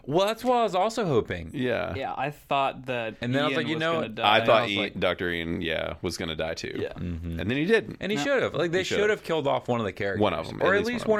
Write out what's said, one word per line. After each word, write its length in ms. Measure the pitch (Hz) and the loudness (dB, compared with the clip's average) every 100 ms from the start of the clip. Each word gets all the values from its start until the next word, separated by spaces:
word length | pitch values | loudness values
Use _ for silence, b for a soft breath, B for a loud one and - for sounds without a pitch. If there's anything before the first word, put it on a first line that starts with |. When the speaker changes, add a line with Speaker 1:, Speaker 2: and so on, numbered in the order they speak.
| - | 0
Speaker 1:
Well, 200 | 160 202 | 2 2
that's 180 | 226 247 | 0 2
what 100 | 240 | 2
I 60 | |
was 120 | 220 180 | 2 2
also 280 | 214 233 185 | 0 0 2
hoping. 440 | 120 - 90 82 | 2 2 -4 -6
Speaker 2:
Yeah. 400 | - 123 98 87 87 | -4 0 0 -2 -4
Speaker 3:
Yeah, 180 | 113 - | -6 -4
I 140 | 139 | -6
thought 560 | 147 - 139 139 - 127 | -6 -2 0 0 -4 -6
that 300 | 123 113 104 | -4 -4 -4
Speaker 1:
And 160 | 120 135 | -2 0
then 60 | |
I 40 | 147 | 2
was 40 | |
Speaker 3:
Ian 40 | 135 | 0
Speaker 1:
like, 80 | - | -2
"You 60 | 160 | -2
Speaker 3:
was 40 | |
Speaker 1:
know 100 | 160 | 0
Speaker 3:
gonna 80 | 165 - | -2 -4
Speaker 1:
what?" 100 | 110 | 2
Speaker 3:
die. 200 | 104 110 | 6 6
Speaker 2:
I 80 | 113 | 8
thought 140 | 113 | 6
Speaker 1:
I 20 | |
was 100 | 110 | 6
Speaker 2:
Ian, 100 | 101 | 0
Speaker 1:
like, 160 | 101 - | -2 0
Speaker 2:
Doctor 300 | 92 87 90 | 0 2 0
Ian, 320 | 85 85 87 | -2 -2 -2
yeah, 340 | 80 78 80 80 | -2 -2 -4 -4
was 160 | 90 - | -4 -4
gonna 180 | 85 78 | -4 -4
die 160 | 80 | -4
too. 240 | 82 - - | -4 -6 -6
Speaker 3:
Yeah. 140 | - | -6
Speaker 1:
Mm-hmm. 460 | - 90 85 85 82 | -6 -6 -6 -6 -4
Speaker 2:
And 100 | 90 | -2
then 60 | 135 | 0
he 80 | 170 | 2
didn't. 320 | 226 - - | 2 0 -8
Speaker 1:
And 120 | 190 | -4
he 40 | 220 | -2
Speaker 3:
Yeah. 60 | |
Speaker 1:
should 200 | 277 262 | 0 0
have. 100 | 104 | 0
Like, 180 | - 170 | -2 -2
they 60 | 180 | -2
Speaker 2:
He 40 | 180 | 0
should 100 | 196 | 0
Speaker 1:
should 100 | 208 | 2
Speaker 2:
have. 100 | 208 | 0
Speaker 1:
have 40 | |
killed 220 | - 160 139 | -2 0 0
off 200 | 127 - | 0 0
one 140 | 120 | -2
of 40 | 104 | -2
the 60 | |
characters. 300 | 90 101 98 | -2 -2 2
Speaker 2:
One 120 | 104 | 2
of 140 | 80 82 | 2 -4
'em, 140 | - | 0
Speaker 1:
Or 120 | 175 202 | 2 2
Speaker 2:
at 60 | |
Speaker 1:
at 40 | 220 | 0
Speaker 2:
least 20 | |
Speaker 1:
least 180 | 240 | -2
Speaker 2:
one 40 | - | 0